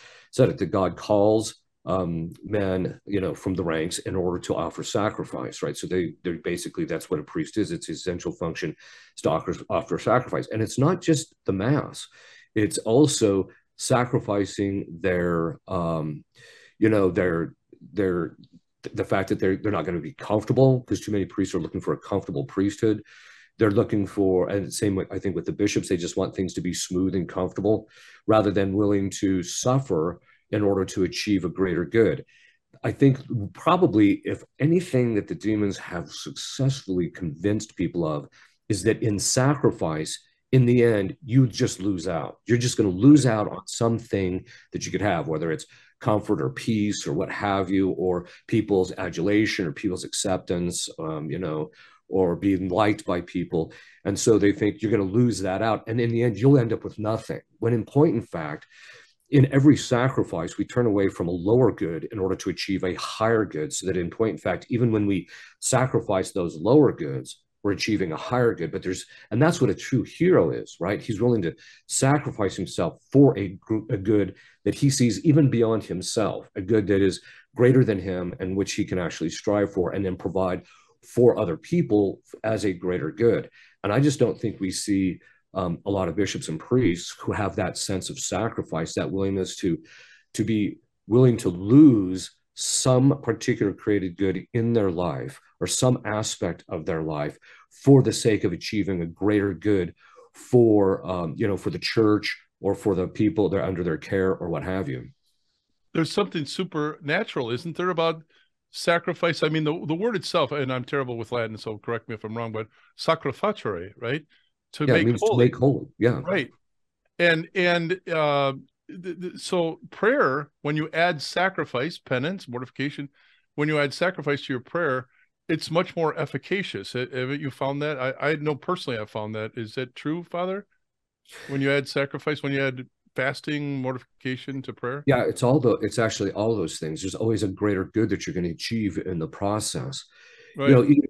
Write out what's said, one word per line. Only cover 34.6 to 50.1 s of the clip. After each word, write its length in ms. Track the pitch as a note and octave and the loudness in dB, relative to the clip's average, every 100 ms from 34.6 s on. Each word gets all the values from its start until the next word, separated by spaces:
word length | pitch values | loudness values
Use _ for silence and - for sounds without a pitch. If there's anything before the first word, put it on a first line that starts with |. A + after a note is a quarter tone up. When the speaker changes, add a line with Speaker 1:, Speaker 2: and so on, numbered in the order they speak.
| D3+ F3 E3+ B2+ A#2+ G#2 | 2 2 2 0 2 0
Speaker 1:
that 120 | G2+ | -4
the 80 | E2+ | -4
demons 420 | A2+ G#2+ G2+ F#2 | -2 0 0 -2
have 340 | - F2 - | -8 -10 -10
successfully 960 | - D2+ C#2 - - C3+ C3+ - F2+ E2 | -12 -12 -10 -8 -2 -2 -2 -2 -2 -2
convinced 680 | - E2 D2+ G2+ G#2+ - - | -4 -8 -4 -2 -2 -4 -4
people 300 | E2+ F2 D#2 | -4 -2 -2
of, 220 | D2 C#2+ _ _ _ - | -4 -8 _ _ _ -6
is 160 | G2+ | 0
that 200 | G2+ G#2 | 2 2
in 160 | A2+ G2 | 0 0
sacrifice, 1000 | - C3 C3 C#3+ A#2+ - E2+ D#2 D#2 - _ _ _ | 0 2 2 2 0 0 -2 -4 -6 -10 _ _ _
in 140 | C3+ A#2+ | 4 6
the 180 | B2 | 6
end, 320 | A#2 G#2+ G2 - | 6 4 0 -6
you 220 | A#2+ C3 B2 | 0 4 4
just 360 | - B2 - | 2 -2 -2
lose 260 | G2 F#2 F2+ | -2 -2 -2
out. 300 | E2 B1+ - - | -4 -6 -8 0
You're 100 | A#2+ | 2
just 200 | C3 - | 2 2
gonna 120 | G#2 | 0
lose 360 | F2+ C3 D3 B2 | 6 8 8 8
out 240 | A2 G2 | 2 -2
on 120 | F#2 - | -6 -10
something 760 | - A#2 A#2 - G2+ F#2 F2+ - - _ | -2 0 0 -2 -2 0 -2 -8 -18 _
that 140 | E2+ - | -10 -6
you 60 | |
could 100 | F#2 | -2
have, 260 | G2+ E2+ D2 | 0 0 -2
whether 240 | D#2 E2 | -4 -2
it's 160 | D#2 - - _ _ | -4 -8 -20 _ _
comfort 420 | A2+ G#2+ G2 F2+ | 0 0 0 0
or 80 | C#2 | -2
peace 560 | - - A2 G#2 G2 D#2+ | -4 -2 0 0 -2 -4
or 80 | |
what 180 | D2 F#2 | -4 -4
have 380 | - G2+ G2 F#2 | -4 -2 -2 0
you, 200 | F#2+ F#2+ | 0 0
or 340 | - F#2 F2 F2 - - | 0 -2 -2 -6 -16 -4
people's 440 | A2+ G#2 G2 F2 - | -2 2 2 2 -4
adulation 680 | F2+ E2+ G2 G#2 G#2+ - E2+ | -6 -2 2 2 2 0 -4
or 40 | |
people's 320 | - G2 F2+ | -4 -4 -4
acceptance, 840 | - | -6